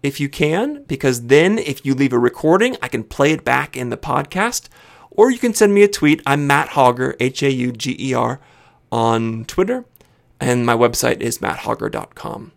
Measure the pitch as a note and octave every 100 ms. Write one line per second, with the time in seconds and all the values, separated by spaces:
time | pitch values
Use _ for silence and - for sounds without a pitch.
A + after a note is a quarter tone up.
0 | C#3+ C#3 C#3+ - D3+ E3 C4+ D4 - D3+
1 | C#3 B2 A#2 C#3 F3 A3 D3 C3+ C3+ C3
2 | C#3 B2 A#2+ - D#3 F#3 A#3+ B3+ B2+ B2
3 | A2 - C#3+ D#3 - B2+ C#3+ C3 B2 A#2
4 | D3+ C3+ C#3 F#3 A3 - - - - -
5 | - - A3 A#3+ A#3+ G#3+ G#3 G3+ G3+ G3+
6 | D3+ D3+ - C#3+ C#3+ C#3+ D3 - B2+ B2
7 | C3 - B2+ - C#3 C3 B2 A#2+ B2+ B2+
8 | C3 B2 A#2 C3+ _ _ _ _ _ A2+
9 | A2+ A2+ A2+ A2+ A#2 - F#3 B3+ A#3+ _
10 | _ _ _ _ B2+ B2 A#2 A#2 A#2+ A#2+
11 | B2 - G#2+ A2+ - - - A#2 G2+ -
12 | - - - F3+ -